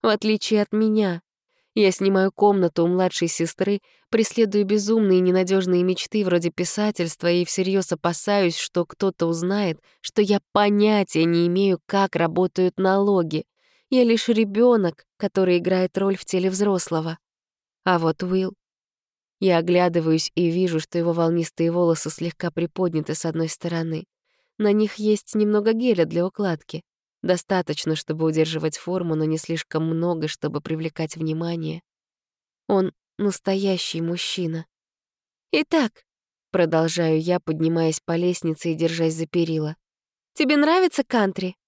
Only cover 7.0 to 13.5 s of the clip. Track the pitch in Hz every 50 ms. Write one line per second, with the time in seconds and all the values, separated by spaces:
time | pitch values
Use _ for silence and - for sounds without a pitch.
7 | 175 165 - - - 175 175 180 175 - - - 185 190 190 196 185 - 180 160
8 | - 175 170 - - - 202 202 190 170 170 - - - _ 175 170 _ - _
9 | - 190 180 _ 170 165 170 165 175 180 196 208 208 180 160 - _ _ _ _
10 | - - _ - 214 190 208 196 _ _ _ 208 208 208 208 202 208 214 214 208
11 | 196 - - 160 165 170 170 170 170 175 175 190 196 196 185 170 _ - - 196
12 | 196 190 - - 170 165 165 180 185 180 _ - 185 180 - - 190 190 190 196
13 | 202 208 202 185 170 160 160 151 - _